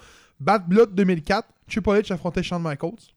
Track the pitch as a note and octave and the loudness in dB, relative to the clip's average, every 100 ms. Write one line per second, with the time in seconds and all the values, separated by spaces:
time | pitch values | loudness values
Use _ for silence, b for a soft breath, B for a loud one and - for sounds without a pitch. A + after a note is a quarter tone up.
0 | b b b b C3+ G#3+ E3+ G3 A3+ F#3 | b b b b 0 0 4 4 4 4
1 | G3 F3 - G3+ - _ - - G3 G3+ | 2 0 -2 -4 -4 _ -10 -4 0 0
2 | G#3 F3+ F3+ F3 F3 F3 E3 C#3 E3 A3+ | 0 -4 -4 -4 -4 -4 -6 -6 -8 -10
3 | _ | _